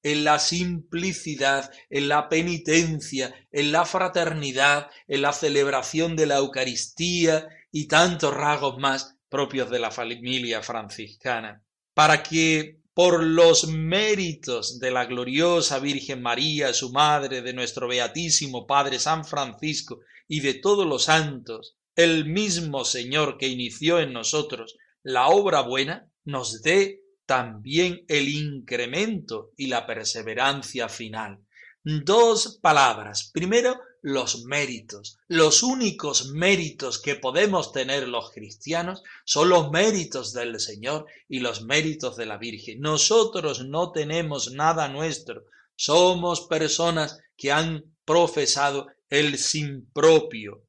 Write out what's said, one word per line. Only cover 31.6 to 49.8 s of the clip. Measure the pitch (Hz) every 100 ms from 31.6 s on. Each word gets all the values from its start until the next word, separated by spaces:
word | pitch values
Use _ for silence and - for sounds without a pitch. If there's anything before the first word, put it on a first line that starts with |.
| - _
Dos | 151 151 143 214 233 214 - -
palabras. | 165 147 131 107 104 101 -
Primero, | 156 180 233 247 254 - _
los | 147 135 120 120 120
méritos. | 143 139 117 110 104 104 - _
Los | 165 156 151
únicos | 247 262 226 151 147 135 127
méritos | 147 180 190 160 - 135 113
que | - 143
podemos | 131 147 208 185 -
tener | 139 131 139 127
los | 120 113
cristianos | - 104 - - 165 175 190 - - -
son | 147 170
los | 180 147
méritos | 160 214 202 160 135 110
del | 120 120 113
Señor | - 101 120 156 151 - _
y | 131
los | 123 110
méritos | 113 147 156 156 127 117
de | 110
la | 104
Virgen. | 117 104 - 113
Nosotros | 147 151 - 226 220 196 160 123 135
no | 151 175
tenemos | 160 151 165 160 143 120
nada | 131 156 165 143
nuestro. | 139 160 143 - 113 _ _ _ -
Somos | - 160 180 180 175 170 -
personas | 156 156 - 170 165 151 - _ _
que | 139
han | 147 165 156 - _ -
profesado | 165 170 151 139 143 143 139 - _ _
el | 143 147 139
sin | - 156 147 139